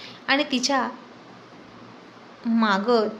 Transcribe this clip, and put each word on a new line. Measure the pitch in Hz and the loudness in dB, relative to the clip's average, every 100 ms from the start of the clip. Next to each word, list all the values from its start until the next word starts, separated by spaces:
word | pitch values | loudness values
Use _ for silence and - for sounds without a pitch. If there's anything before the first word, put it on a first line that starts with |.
| - - - | -18 -8 0
आणि | 277 285 | 0 2
तिच्या | 254 254 269 233 - - - - - - - - - - - - - - - | 0 0 0 -2 -8 -18 -20 -20 -20 -20 -20 -20 -20 -20 -20 -20 -20 -20 -8
मागं | 233 226 220 196 214 233 208 | 0 2 2 2 2 2 2